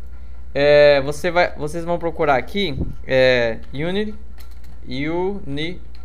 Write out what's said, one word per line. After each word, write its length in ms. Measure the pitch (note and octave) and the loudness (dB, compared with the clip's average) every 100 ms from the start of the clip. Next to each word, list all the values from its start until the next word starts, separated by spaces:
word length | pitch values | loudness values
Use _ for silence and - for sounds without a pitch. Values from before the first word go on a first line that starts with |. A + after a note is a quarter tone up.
| - - - - - | -8 -8 -8 -8 -4
É, 480 | C#3 D3 D3 D3 C#3+ | 2 6 8 8 6
você 300 | C3+ D3 F3+ | 2 -2 0
vai, 240 | E3+ F3 C3+ | 2 2 0
vocês 280 | D3 E3+ | -6 -4
vão 140 | E3 E3+ | -4 -2
procurar 380 | E3+ D#3 D3+ B2+ | -2 0 2 2
aqui, 420 | B2 G3+ F#3 C3 - - - | 2 -2 -2 -2 -4 -4 0
é, 520 | C3 B2+ B2 A#2 A#2 - | 4 6 4 0 -2 -6
Unity, 400 | C3 E3 G3 G#3+ G#3 - - - - - - C3 | -4 -2 -2 -2 -6 -8 -8 -8 -8 -8 -8 -6
Unity, 960 | B2+ D3+ F3 F#3 G3+ C#3 C#3+ E3 F3+ - - | -4 -2 -2 -2 -2 -4 -4 -4 -6 -8 -8